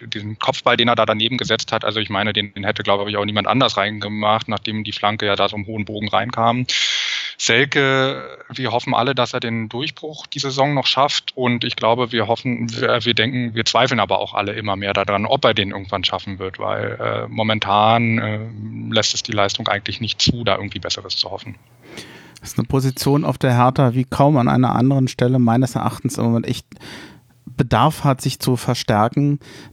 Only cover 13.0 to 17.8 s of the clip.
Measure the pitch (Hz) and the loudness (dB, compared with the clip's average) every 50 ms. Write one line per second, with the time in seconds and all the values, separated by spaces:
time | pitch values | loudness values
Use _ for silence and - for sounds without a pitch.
13 | 110 120 117 113 110 120 131 127 123 117 110 117 110 - - - 127 131 131 113 | 2 0 2 2 2 0 0 -2 -4 -2 -2 -2 -2 2 4 4 4 4 4 2
14 | 101 90 98 98 104 - - - 104 101 104 110 104 107 98 95 101 98 101 101 | 2 2 2 0 -2 -2 -4 -4 -2 -2 -4 -4 -4 -4 -4 -2 -2 -2 0 0
15 | 98 101 101 98 107 110 131 139 - 120 110 107 98 98 101 98 95 95 101 95 | 0 2 0 0 2 2 0 4 4 4 4 4 0 -2 -4 -8 -8 -4 -4 -2
16 | 92 - - 92 - 101 98 95 95 95 95 - 101 101 101 107 110 107 110 110 | -2 -2 -4 -4 -6 -8 -10 -8 -8 -8 -8 -6 -4 -4 -4 -4 -4 -6 -6 -6
17 | 117 110 110 110 113 113 113 113 107 107 110 107 - 101 98 104 | -4 -4 -4 -4 -6 -6 -4 -2 0 0 0 -2 0 2 4 4